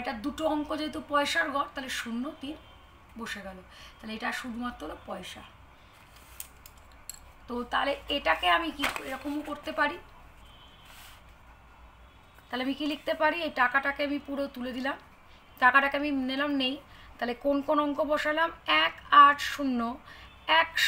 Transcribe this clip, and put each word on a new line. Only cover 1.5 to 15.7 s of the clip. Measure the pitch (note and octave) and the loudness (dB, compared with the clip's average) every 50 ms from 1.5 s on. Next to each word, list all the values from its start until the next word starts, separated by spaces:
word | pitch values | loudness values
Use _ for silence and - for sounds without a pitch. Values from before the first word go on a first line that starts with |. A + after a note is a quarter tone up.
| C4 | 0
ঘর, | C#4+ - - - | -2 -2 -2 -4
তাহলে | C#4 C4 B3 - - | -10 -8 -6 -6 -6
শূন্য | - A#3 A3+ A#3+ B3+ D#4 - - | -6 -4 -4 -4 -4 -6 -8 -10
তিন | C4+ C#4 D#4+ - - - - - - - - - - - - A3+ | -10 -10 -12 -12 -14 -20 -20 -20 -20 -20 -20 -20 -20 -18 -14 -12
বসে | A3+ - - G#3 F#3 | -10 -10 -8 -10 -10
গেল, | F#3+ F#3 F#3 F#3 - - - - - - | -12 -14 -14 -18 -20 -20 -20 -20 -20 -20
তাহলে | - A3+ A3 A3 | -16 -12 -10 -8
এটা | G#3+ A#3 A#3+ A#3+ - | -6 -6 -4 -4 -6
শুধুমাত্র | - B3 A3 A#3+ B3 A#3+ A#3+ - D4 | -6 -8 -8 -6 -6 -8 -8 -8 -10
হলো | D#4 - - - A3+ | -12 -12 -12 -12 -12
পয়সা। | F#3+ F#3 F3+ - - - - - - - - - - - - - - - - - - - - - - - - - - - - - - - - - - - - - - - - - - - - | -10 -10 -10 -12 -14 -16 -16 -20 -20 -20 -20 -20 -20 -20 -20 -20 -20 -20 -20 -20 -20 -20 -20 -20 -16 -16 -16 -16 -16 -20 -20 -20 -20 -20 -20 -20 -20 -20 -20 -20 -20 -20 -20 -20 -20 -18 -12
তো | - A#3+ A#3+ A#3+ - | -8 -6 -6 -4 -2
তাহলে | - - C4+ C#4 C#4+ - - - D4 | 0 0 0 0 -2 -4 -4 -4 -4
এটাকে | C#4 - D#4+ D#4+ - F4 F4+ E4+ | -2 2 0 0 2 4 4 4
আমি | E4 E4 D#4 - | 4 4 0 -4
কি | C#4+ C#4 A#3+ - - - | -2 -2 -2 -2 -4 -6
এরকমও | C4+ C4 C4 - D4 C#4+ D4+ D4 D4+ | -8 -8 -8 -6 -6 -4 -4 -4 -6
করতে | C#4+ - - D#4 C4 D#4 | -8 -8 -8 -6 -2 0
পারি, | D4 C#4+ F4 - - - - - - - - - - - - - - - - - - - - - - - - - - - - - - - - - - - - - - - - - - - - - - - - - - | 0 0 0 -4 -14 -18 -20 -20 -20 -20 -20 -20 -20 -20 -20 -20 -20 -20 -20 -20 -20 -20 -20 -20 -20 -20 -20 -20 -20 -20 -20 -20 -20 -20 -20 -20 -20 -20 -20 -20 -20 -20 -20 -20 -20 -20 -20 -20 -20 -20 -20 -20 -12
তাহলে | - A#3+ B3+ B3+ | -6 -4 -2 0
আমি | C4+ C4+ C#4+ | -2 -2 0
কি | D4+ C#4+ D#4 | -2 -2 -2
লিখতে | D4 - - D#4 D#4+ | -2 -2 -2 0 2
পারি, | D#4 D4+ D#4 E4+ D#4+ | 4 2 2 2 -2
এই | D4 - C4 | -2 2 2
টাকাটাকে | B3 B3 - C4+ C4+ C#4 C#4 - C#4+ | 2 4 4 2 0 0 -2 -2 -2
আমি | C#4 C#4+ C#4+ - | -2 -2 -4 -4
পুরো | C#4 C#4 C4+ C#4 - - | -6 -4 -4 -4 -4 -6
তুলে | B3+ B3 B3+ A#3 | -8 -8 -6 -6
দিলাম, | C4 B3+ C4+ D#4 - - - - - - - - - - - - - B3+ | -4 -4 -4 -6 -6 -10 -20 -20 -20 -20 -20 -20 -20 -20 -12 0 6 6
টাকাটাকে | B3 | 8